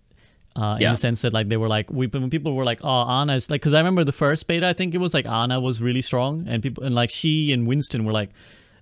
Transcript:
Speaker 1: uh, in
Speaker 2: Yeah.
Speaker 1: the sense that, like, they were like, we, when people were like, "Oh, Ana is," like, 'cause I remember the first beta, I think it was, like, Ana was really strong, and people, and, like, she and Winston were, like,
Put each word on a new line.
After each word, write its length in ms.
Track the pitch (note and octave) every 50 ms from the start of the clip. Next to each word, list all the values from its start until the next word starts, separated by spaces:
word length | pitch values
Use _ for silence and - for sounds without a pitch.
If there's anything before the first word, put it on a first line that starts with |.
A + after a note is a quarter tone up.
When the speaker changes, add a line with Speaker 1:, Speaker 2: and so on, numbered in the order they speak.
| _ _ _ _ - _ _ _ _ - -
Speaker 1:
uh, 220 | A2+ G#2+ G#2+ G#2+
in 60 | A2
Speaker 2:
Yeah. 100 | G#2 -
Speaker 1:
the 40 | A2+
sense 260 | - - A#2+ A2+ -
that, 100 | - A#2+ G#2+
like, 140 | A2 G#2+ G2+
they 80 | A2+
were 120 | A2 A2 A2
like, 220 | A2 G#2+ G#2+ -
we, 160 | - C3 C3
when 240 | G#2+ C#3 C#3 B2+ B2+
people 240 | D#3+ D#3 D3 D#3+ C3+
were 100 | C3 C3
like, 160 | B2 A#2 -
"Oh, 60 | - D3
Ana 460 | B2+ B2 A#2+ B2 B2 C3+ D3 D3 C#3
is," 160 | B2+ - -
like, 100 | D3+ C#3+
'cause 140 | - D3+ D3
I 40 | D#3
remember 260 | D#3+ F#3 F#3 F3 D#3+
the 80 | C#3
first 340 | - - D#3 C#3 D#3 D#3+ -
beta, 200 | - E3+ E3+ F3+ F3+
I 40 |
think 220 | F3 - F#3 F3+ E3
it 40 | F3+
was, 140 | F3+ E3+
like, 140 | E3 C#3 B2+
Ana 340 | A#2 A2+ A2+ A#2+ B2+ B2+ C3
was 220 | B2+ C3 A#2+ A2+
really 200 | A#2 B2 B2 C3
strong, 420 | B2 - C3 B2 B2 C#3 D#3 D#3+ F3+
and 160 | G#3+ A#2 A2+
people, 220 | G#2 C#3 - - C3+
and, 100 | C3+ A#2+
like, 160 | A#2+ A#2+ A2+
she 420 | - - - D#3+ D#3 D#3 D3+ D3
and 140 | C3+ A#2+ A#2
Winston 380 | A#2 C3 D3 C3 - - A#2 G#2+
were, 80 | G#2+
like, 180 | A2 G#2+ G2+ - - - - - - - _ _ _ _